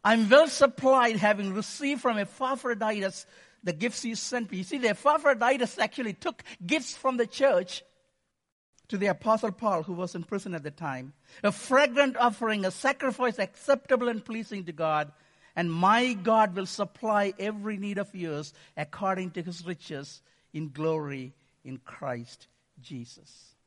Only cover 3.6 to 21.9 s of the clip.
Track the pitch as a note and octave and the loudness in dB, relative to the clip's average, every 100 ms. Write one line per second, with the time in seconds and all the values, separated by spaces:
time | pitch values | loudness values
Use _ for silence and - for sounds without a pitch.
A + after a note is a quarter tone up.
3.6 | F3+ D#3 A#3 - A#3 A3+ - B3 A3 F#3 | -6 -2 -4 -4 -6 -6 -6 -6 -4 -6
4.6 | F3+ C#4 A#3+ G#3 C#4 D4+ D4 B3 A#3+ C4+ | -6 -2 0 2 2 4 4 4 2 2
5.6 | B3 - G#3+ - A#3 F#3 F#4 B3+ - - | 0 -2 -4 -2 -6 -4 -6 -8 -18 -14
6.6 | F3 D#4 B3+ - C4 B3 A3+ - C4+ G#3+ | -2 -2 -2 -4 -2 0 -2 2 4 4
7.6 | C#4+ - _ _ _ _ _ _ _ _ | 0 -12 _ _ _ _ _ _ _ _
8.6 | _ _ _ G3 G3+ F3+ A3+ A3 A3 F3+ | _ _ _ -2 0 0 2 2 0 -2
9.6 | A3 F3 D#3+ F3 F3+ F#3 E3+ G3+ F#3+ E3+ | -2 -2 -4 -6 -6 -8 -6 -8 -6 -8
10.6 | D3 C#3+ D#3+ C3 C3 - _ - - - | -10 -8 -8 -8 -10 -18 _ -4 -4 -4
11.6 | - C4 C#4+ A#3+ C#4 - A#3+ G#3 A3+ G#3+ | 2 4 4 4 2 4 0 2 -2 0
12.6 | F#3+ F3+ B3+ C#4 C4+ A3+ B3+ - F#3+ - | -2 -2 -2 0 -4 0 -2 0 -6 -6
13.6 | - C#4 - B3+ A#3+ A3+ - A3+ A3 G3+ | 0 0 2 0 2 -4 -6 -10 -8 -10
14.6 | F3 D#3 D#3+ D3+ D3 _ _ _ _ - | -10 -4 0 0 -2 _ _ _ _ -4
15.6 | F3 E3 F#3 A3+ B3+ G#3+ F#3 A3 G#3+ F3+ | -2 4 4 6 4 0 2 4 4 2
16.6 | F#3+ - G3 _ A3 G#3 G3+ F#3+ G3 G#3+ | -8 -6 -6 _ 0 2 0 -2 -6 -6
17.6 | G3+ G#3 G3+ G3+ G3+ F#3+ E3+ D3 D3+ - | -6 -6 -6 -4 -6 -6 -6 -6 -8 -16
18.6 | - - D3 - G3 F#3+ F#3 F3+ E3+ E3+ | -18 -10 -10 -4 -2 -2 -4 -8 -10 -10
19.6 | F3 F3 - C#3+ C#3 - _ _ _ D3+ | -10 -12 -10 -12 -12 -18 _ _ _ -10
20.6 | D3+ C3+ D#3 D#3 D3 C#3 C3 _ _ _ | -10 -4 -2 -2 -4 -10 -12 _ _ _
21.6 | B2+ C3 - | -16 -16 -16